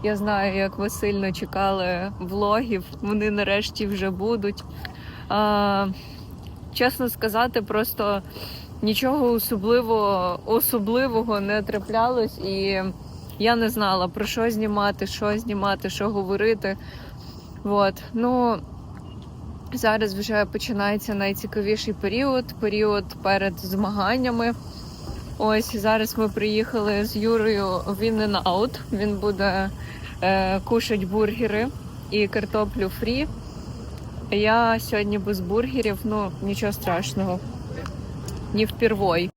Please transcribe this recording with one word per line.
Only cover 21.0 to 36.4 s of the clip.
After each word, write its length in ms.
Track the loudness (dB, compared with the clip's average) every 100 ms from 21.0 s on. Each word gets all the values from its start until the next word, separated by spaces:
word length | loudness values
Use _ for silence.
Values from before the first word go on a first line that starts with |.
| -2
найцікавіший 800 | 0 0 -2 -4 -2 0 0 0
період, 520 | -2 0 0 2 2 -2 -2
період 460 | 0 2 2 2 -2 -4
перед 360 | 2 2 2 -2
змаганнями. 920 | -4 -2 0 0 2 2 2 2 0 -2 -8 -12 -12 -12 -10 -10 -10 -2
Ось 380 | 2 2 2 0
зараз 420 | 2 2 2 0
ми 120 | 0
приїхали 760 | 2 0 0 0 0 0 2 0
з 100 | 0
Юрою 500 | 2 4 4 2 2 0 -2
в 160 | 0
In-N-Out. 760 | 2 2 2 2 2 4 2 -2 -4
Він 240 | 0 0 0
буде, 520 | 0 2 2 2 0 -4 -10 -12 -12 -2
е, 380 | 2 4 4 0
кушать 440 | 2 0 2 0
бургери 640 | 0 2 2 2 0 0 -2 -4 -12 -12 -2
і 160 | 0 2
картоплю 600 | 0 0 0 0 0 -2
фрі. 380 | -2 -2 0 -2 -6 -10 -12 -10 -10 -10 -12 -10 -10 -2
Я 480 | 2 6 6 6 2
сьогодні 380 | 0 0 0 0
без 200 | 0 -2
бургерів, 580 | 0 0 2 0 0 0
ну, 280 | -2 -2 -2 -4